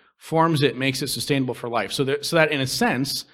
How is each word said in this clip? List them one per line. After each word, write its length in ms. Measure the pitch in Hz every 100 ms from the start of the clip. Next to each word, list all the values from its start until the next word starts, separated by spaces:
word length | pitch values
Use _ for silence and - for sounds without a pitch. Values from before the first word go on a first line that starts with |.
| _ _
forms 460 | - 160 165 156
it, 140 | 139 117
makes 240 | 135 131
it 60 | 143
sustainable 460 | - - 143 127
for 160 | 117 123
life. 220 | 117 98
So 120 | - 131
that, 200 | 143 -
so 120 | 165
that 140 | 156
in 100 | 151
a 60 | 131
sense, 580 | - 240 123 135 - -